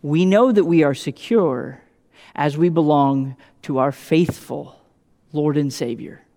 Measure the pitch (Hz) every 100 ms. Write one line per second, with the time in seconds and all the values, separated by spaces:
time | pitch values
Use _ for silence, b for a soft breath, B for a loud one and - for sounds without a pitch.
0 | 147 156 185 202 254 208 170 170 147 135
1 | - - - 233 170 123 - 131 _ _
2 | _ b b - 147 143 175 165 151 151
3 | 139 139 135 131 b b - 135 135 135
4 | - 160 175 - - 135 143 - _ _
5 | _ _ _ 151 151 147 143 127 120 117
6 | - - _